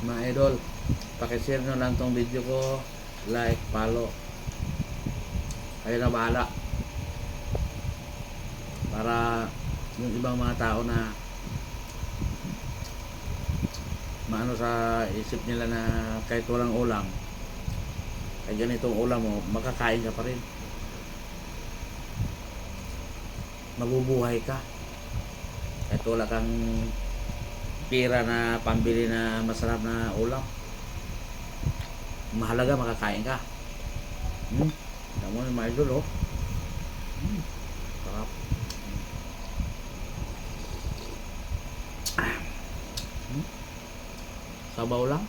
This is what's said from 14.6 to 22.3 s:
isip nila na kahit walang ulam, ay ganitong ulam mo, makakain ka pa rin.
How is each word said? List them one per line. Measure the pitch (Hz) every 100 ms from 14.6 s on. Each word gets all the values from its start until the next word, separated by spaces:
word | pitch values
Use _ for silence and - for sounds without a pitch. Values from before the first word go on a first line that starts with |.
| 117 117 113 113 107 104
isip | 107 117 123
nila | 120 117
na | 117 113 113 110 110 -
kahit | 117 113
walang | 120 120 113
ulam, | 120 104 98 92 - - - - - - - - - - - - -
ay |
ganitong | 107 117 120 123
ulam | 107 123 120
mo, | 110 104 90
makakain | 110 123 120 117 113 113
ka |
pa | 113 113
rin. | 123 117 - - - - - - - - - - - - - - - - 98 -